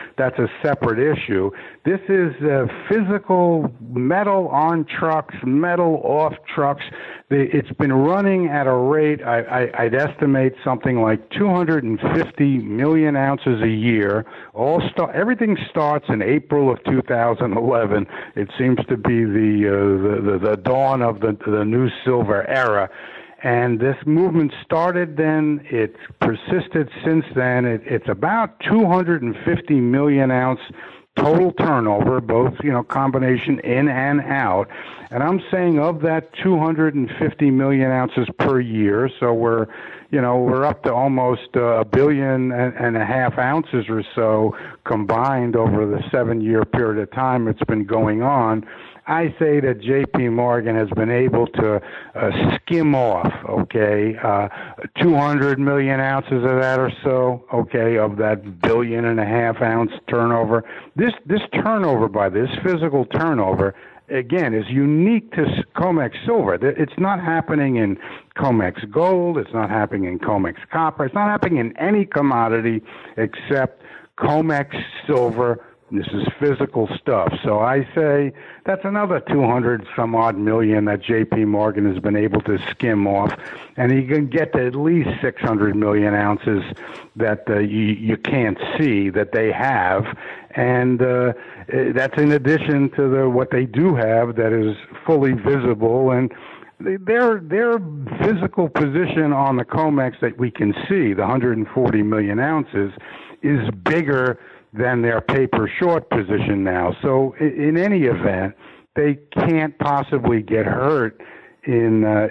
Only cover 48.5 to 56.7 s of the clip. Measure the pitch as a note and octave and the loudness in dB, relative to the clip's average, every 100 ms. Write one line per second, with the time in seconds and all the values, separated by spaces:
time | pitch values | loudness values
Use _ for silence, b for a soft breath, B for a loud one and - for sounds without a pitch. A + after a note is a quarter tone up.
48.5 | A2 G#2 B B B - D#3 E3 - D#3+ | 0 -4 B B B -4 -2 -2 0 2
49.5 | D3 C3+ A2+ G#2 C3+ C#3 - B2 A#2 B2 | 2 2 -2 0 0 0 0 0 2 2
50.5 | A#2+ A2 A2+ G#2+ F#2 A2 A#2+ B2+ A#2 A#2 | 2 0 0 0 0 0 2 2 2 0
51.5 | - A2 G#2 B B B - G#2 G#2+ - | 0 0 0 B B B -4 -2 0 0
52.5 | - - E3+ D#3 C#3 A#2+ F#2 E2+ - - | -2 -2 0 2 2 2 0 -2 -4 -4
53.5 | G2+ F2 A#2 G#2+ G#2 G#2+ A2 A2+ G2+ G2+ | -4 -2 0 2 2 0 -2 0 0 -2
54.5 | B B - - - F3 D3+ C#3+ D3 C#3 | B B -14 -14 0 2 4 2 2 2
55.5 | C3+ C#3 C#3+ C3+ C3+ C3+ C3+ - C3 B2 | 2 2 2 2 0 0 -2 -2 0 2
56.5 | C3 C3 | 2 2